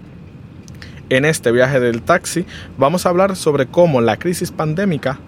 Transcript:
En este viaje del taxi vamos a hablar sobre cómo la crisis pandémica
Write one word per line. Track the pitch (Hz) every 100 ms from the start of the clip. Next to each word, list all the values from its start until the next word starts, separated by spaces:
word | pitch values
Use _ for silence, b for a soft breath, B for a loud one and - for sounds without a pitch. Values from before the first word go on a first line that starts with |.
| - - - - - - - - B B -
En | 131 147
este | 156 123
viaje | 120 127 139
del | 120 117
taxi | 92 - - 165 185 B B -
vamos | 135 175 185
a |
hablar | 180 196 185
sobre | - 143 127
cómo | - 175 131
la | 117 104
crisis | 170 175 175
pandémica | - 156 156 202 151 127 135